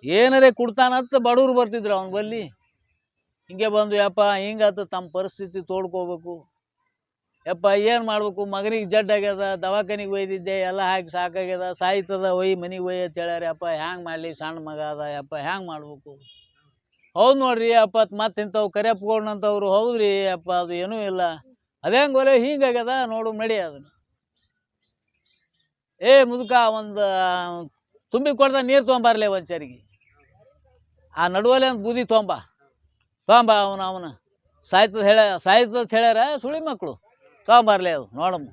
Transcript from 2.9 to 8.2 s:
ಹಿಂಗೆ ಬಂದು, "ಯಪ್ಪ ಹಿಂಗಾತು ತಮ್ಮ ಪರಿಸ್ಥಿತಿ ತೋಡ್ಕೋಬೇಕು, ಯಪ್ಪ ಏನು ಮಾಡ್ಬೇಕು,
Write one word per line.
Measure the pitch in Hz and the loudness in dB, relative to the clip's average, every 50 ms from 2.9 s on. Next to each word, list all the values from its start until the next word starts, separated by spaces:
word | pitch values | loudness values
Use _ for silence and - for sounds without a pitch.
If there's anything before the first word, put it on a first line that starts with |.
| _ _ _ _ _ _ _ _ _ _ _ _ | _ _ _ _ _ _ _ _ _ _ _ _
ಹಿಂಗೆ | 180 185 214 220 208 | -6 -2 -2 0 2
ಬಂದು, | 214 208 208 208 202 | 0 0 2 2 0
"ಯಪ್ಪ | 202 202 190 - 202 202 202 196 196 | 0 2 2 2 2 2 2 0 -4
ಹಿಂಗಾತು | 208 220 220 214 208 190 196 196 165 - | -6 -2 0 0 0 0 -2 -10 -8 -8
ತಮ್ಮ | 185 180 165 151 | -10 -10 -6 -6
ಪರಿಸ್ಥಿತಿ | 180 190 190 - - 196 180 175 190 170 - | -6 -6 -6 -8 -12 -16 -12 -10 -12 -8 -6
ತೋಡ್ಕೋಬೇಕು, | 185 190 190 180 170 185 180 175 180 165 170 175 175 165 139 _ _ _ _ _ _ _ _ _ _ _ _ _ _ _ _ _ _ _ _ 156 | -6 -6 -6 -4 -6 -6 -6 -6 -8 -10 -10 -14 -16 -16 -18 _ _ _ _ _ _ _ _ _ _ _ _ _ _ _ _ _ _ _ _ -8
ಯಪ್ಪ | 180 170 180 202 196 202 208 226 | -8 0 2 2 2 4 2 2
ಏನು | 240 240 226 220 | 0 0 -2 -2
ಮಾಡ್ಬೇಕು, | 214 214 | -2 -2